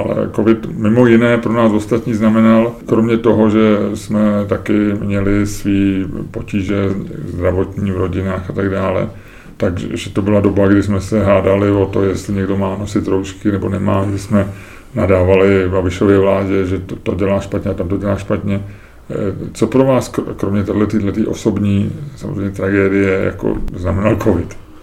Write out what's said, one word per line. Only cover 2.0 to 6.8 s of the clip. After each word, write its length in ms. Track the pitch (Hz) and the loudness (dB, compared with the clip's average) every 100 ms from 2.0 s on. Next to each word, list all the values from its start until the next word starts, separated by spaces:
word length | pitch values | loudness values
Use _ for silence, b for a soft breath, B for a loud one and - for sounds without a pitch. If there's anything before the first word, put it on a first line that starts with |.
| 127 | -2
znamenal, 580 | 104 110 110 110 113 117 - - | 0 2 4 6 4 2 -2 -2
kromě 320 | 113 113 113 | 2 2 2
toho, 320 | 117 104 110 | 2 4 4
že 280 | 107 110 101 104 | 4 4 2 0
jsme 280 | 98 - 107 107 104 101 | -4 -4 0 2 0 -2
taky 460 | 98 - 104 104 101 | -2 0 0 0 -2
měli 440 | 101 101 98 104 101 | -2 -2 0 2 0
svý 580 | - 101 98 98 95 92 - - | -2 0 2 2 0 -4 -6 -8
potíže 580 | - - 104 95 101 | -10 -6 -4 -2 0